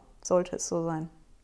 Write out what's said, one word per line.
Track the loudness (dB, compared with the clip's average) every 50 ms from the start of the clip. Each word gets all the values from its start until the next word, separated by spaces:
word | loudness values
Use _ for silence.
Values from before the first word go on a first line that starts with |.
| -10 -18 -20 -10 0
sollte | 2 4 4 4 2 -2
es | -6 -4 -2
so | -2 0 0
sein. | 0 -2 -4 -4 -6 -10 -16 -20 -20 -20 -20